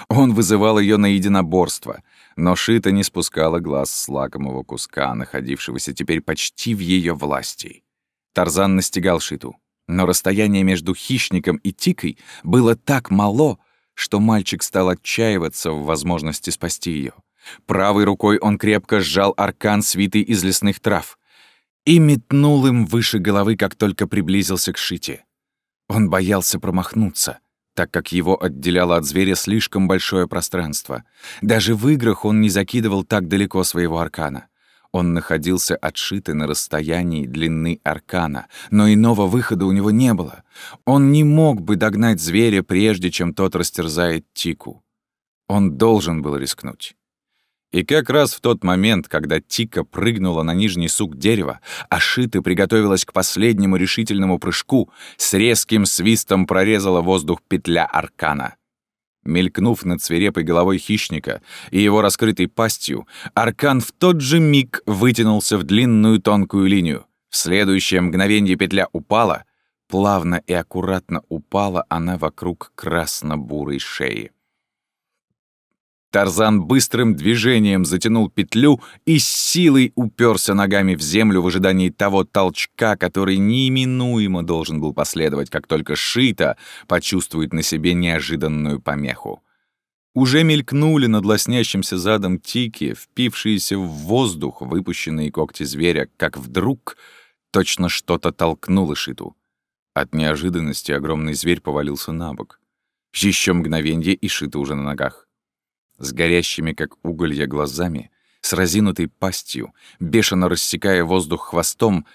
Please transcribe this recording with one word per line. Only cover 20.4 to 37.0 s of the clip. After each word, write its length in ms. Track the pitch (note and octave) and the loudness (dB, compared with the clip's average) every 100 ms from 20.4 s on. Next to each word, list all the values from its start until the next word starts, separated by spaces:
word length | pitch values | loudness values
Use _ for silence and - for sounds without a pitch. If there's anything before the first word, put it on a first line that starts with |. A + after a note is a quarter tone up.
лесных 380 | F#2 F2+ G2+ - | 0 0 -2 -2
трав, 380 | - E2 - - _ _ _ _ _ _ | -2 -2 -4 -16 _ _ _ _ _ _
и 140 | - E3 | 4 6
метнул 680 | D3+ C3 - C#3 D3 C#3+ C3 | 6 4 2 2 4 4 4
им 200 | A#2+ G2+ | 2 2
выше 320 | A#2 A2+ G#2+ | 0 0 0
головы, 380 | F#2+ G2+ G2+ G#2+ | 0 2 2 0
как 180 | G2 | -2
только 320 | - G#2 F#2+ F#2+ | 0 -2 0 -2
приблизился 640 | G2+ E2+ G2 F2 F#2 - | -2 0 0 0 -2 -4
к 60 | F2 | -6
Шите. 460 | - F2 - - _ _ _ _ _ _ - | -6 -8 -10 -14 _ _ _ _ _ _ -4
Он 200 | G#2+ G2+ | 0 2
боялся 500 | F#2+ F#2 G2 - - | 2 2 0 0 -4
промахнуться, 800 | - F2+ F2 A2 G#2 - - - _ _ _ | -2 -4 -2 -2 -2 -2 -6 -8 _ _ _
так 160 | - E2+ | -6 -4
как 220 | E2+ - | -4 -2
его 300 | F2 E2+ F#2+ | -2 0 0
отделяло 540 | F2+ C#2 E2+ F2+ F2+ E2+ | -2 -4 -2 2 2 2
от 80 | |
зверя 300 | D2+ F#2 F#2+ | 0 0 0
слишком 520 | F2+ - A2 - G2 F#2+ | 0 -2 -2 -2 0 0
большое 400 | F#2 - F#2+ F2 | 0 0 -2 -2
пространство. 800 | F2+ - F#2 D#2+ D2 - B1 - _ - - | -4 -6 -6 -6 -8 -10 -12 -14 _ -20 -6
Даже 320 | G#2 A2+ G2 | 0 2 2
в 120 | A2 B2+ | 0 2
играх 360 | D3 A2+ F#2+ | 2 2 0
он 160 | G#2+ G#2+ | 2 2
не 80 | G#2+ | 2
закидывал 560 | F#2+ G2 A#2+ A2 G2 | 2 -2 -2 0 -2
так 240 | F2+ G#2 F2 | 0 -2 0
далеко 360 | G2 G2+ F#2+ | 0 0 0
своего 340 | F2+ F2 E2+ E2 | -2 -2 -2 -2
аркана. 480 | E2 - D2+ C2+ - _ _ _ _ | -4 -6 -8 -8 -14 _ _ _ _
Он 180 | F#2 F2 | -2 0
находился 640 | E2+ - D#2+ D#2+ F#2 - | -2 -2 -2 0 -2 -2
от 220 | F2 D#2 - | -4 -6 -6
Шиты 380 | - G2 - | -6 -6 -6
на 120 | D2+ D2+ | -6 -4
расстоянии 800 | D2+ - D#2 D#2 E2+ | -6 -4 -4 -2 -2